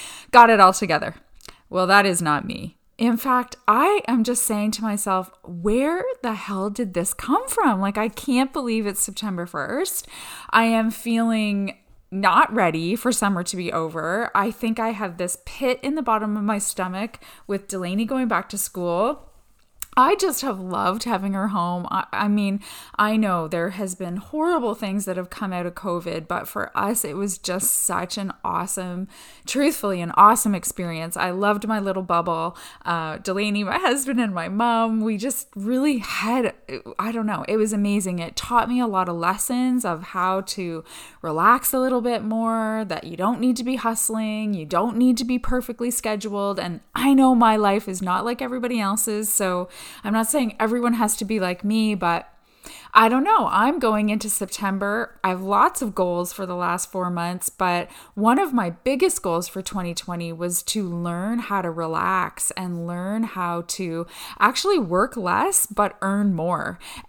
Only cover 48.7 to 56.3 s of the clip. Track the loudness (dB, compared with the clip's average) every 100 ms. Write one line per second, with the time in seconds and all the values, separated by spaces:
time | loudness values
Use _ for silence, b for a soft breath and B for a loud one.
48.7 | 0 0 0 0 -2 -2 0 0 0 -4
49.7 | B B B -2 0 2 0 0 0 0
50.7 | 2 0 2 0 0 -2 0 -2 -2 0
51.7 | 2 2 2 0 -2 -4 _ B B B
52.7 | B B 8 8 6 4 4 4 2 2
53.7 | 2 0 2 0 -2 -2 -4 -6 -4 -4
54.7 | -2 -2 -2 -4 -4 -2 -2 2 4 4
55.7 | 2 -2 0 0 0 -4